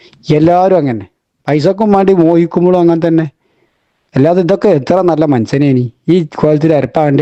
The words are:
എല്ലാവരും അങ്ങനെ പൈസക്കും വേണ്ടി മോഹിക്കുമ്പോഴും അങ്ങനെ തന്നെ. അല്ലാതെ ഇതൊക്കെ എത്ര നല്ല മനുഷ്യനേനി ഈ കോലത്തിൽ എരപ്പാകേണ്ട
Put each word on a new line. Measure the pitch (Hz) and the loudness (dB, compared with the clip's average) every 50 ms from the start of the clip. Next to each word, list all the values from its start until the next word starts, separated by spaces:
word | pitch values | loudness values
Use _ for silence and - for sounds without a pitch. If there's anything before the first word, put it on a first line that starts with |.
| _ _ _ _ - - 151 151 | _ _ _ _ -4 -2 0 2
എല്ലാവരും | 156 170 170 180 185 190 190 170 | 2 2 2 2 2 2 0 0
അങ്ങനെ | 147 135 117 107 101 - _ _ _ _ _ _ _ - | 0 -2 -4 -8 -10 -16 _ _ _ _ _ _ _ -4
പൈസക്കും | 143 151 139 185 190 196 220 208 202 | -2 0 0 -2 -2 -2 0 0 0
വേണ്ടി | 190 196 185 190 | 2 2 2 2
മോഹിക്കുമ്പോഴും | 180 165 160 170 170 170 165 - 180 175 180 185 180 170 | 2 2 2 2 0 0 -2 -2 -2 0 0 2 2 2
അങ്ങനെ | 170 165 165 165 170 | 0 0 0 0 0
തന്നെ. | 165 160 160 147 - _ _ _ _ _ _ _ _ _ _ _ _ _ _ _ - | 0 -2 -2 -4 -8 _ _ _ _ _ _ _ _ _ _ _ _ _ _ _ -2
അല്ലാതെ | 135 139 160 175 185 | 0 2 2 2 0
ഇതൊക്കെ | 180 165 196 196 - 214 175 147 | 0 0 0 0 0 0 0 0
എത്ര | 127 - 170 190 185 175 | 0 -2 -2 0 0 0
നല്ല | 160 147 160 | 0 0 0
മനുഷ്യനേനി | 151 143 120 107 - - 139 147 143 131 123 123 120 - _ _ - 170 | 0 0 -2 -2 -2 -2 -2 0 0 0 0 -2 -4 -8 _ _ -2 0
ഈ | 185 165 147 - - | 0 -2 -4 -6 -4
കോലത്തിൽ | - 151 156 151 156 160 160 | -2 0 0 0 0 0 0
എരപ്പാകേണ്ട | 143 131 123 - 165 151 147 139 139 | 0 -2 -2 -2 -2 -2 0 0 0